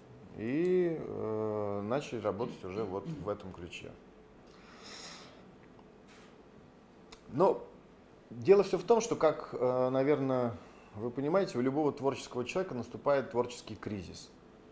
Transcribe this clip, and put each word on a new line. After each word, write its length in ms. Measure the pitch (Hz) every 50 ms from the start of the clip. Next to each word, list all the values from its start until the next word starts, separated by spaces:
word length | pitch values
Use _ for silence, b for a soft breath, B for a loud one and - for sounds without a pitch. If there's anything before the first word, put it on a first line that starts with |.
| - - - - - - -
и, 640 | - 104 117 131 151 175 180 185 185 180 170 160 151
э, 840 | - 107 104 104 104 110 110 107 110 107 107 107 104 101 101 101 101
начали 360 | 104 120 143 147 - - 113
работать 440 | 101 107 95 98 120 120 90 - -
уже 180 | 92 92 104 113
вот 220 | 98 92 98 - -
в 220 | 160 143 85 104
этом 240 | 101 101 - 92 90
ключе. 380 | - 87 82 - - - - - - - - - - - - - - - B B B B B B B B B B B B B B B B B B B B B - - - - - - - - - - - - - - - - - - - - - - - - - - - - - - - - - - - -
Но 340 | 107 131 180 196 - - - - - - - - - - - - - - - -
дело 320 | - 120 117 143 196 202 196
всё 160 | 196 - 175
в 40 | -
том, 160 | - 233 226
что, 160 | 220 - 151
как, 340 | 123 - 156 147 - - - -
э, 360 | - 127 127 127 127 127 127
наверное, 640 | 131 131 135 143 151 135 135 135 131 127 123 120 107 B B B B B B B B
вы 160 | 104 107 123
понимаете, 480 | 120 139 135 147 170 196 190 - - 120
у 20 |
любого 300 | 123 135 135 147 156 143
творческого 540 | 127 - 123 139 127 113 - - - 120 123
человека 280 | 123 - 185 190 185 131
наступает 560 | 120 117 - - 110 - 139 143 139 123 110
творческий 460 | - 120 120 123 - - - - 110
кризис. 560 | - - 104 107 101 87 87 85 - - - - - - - - - - -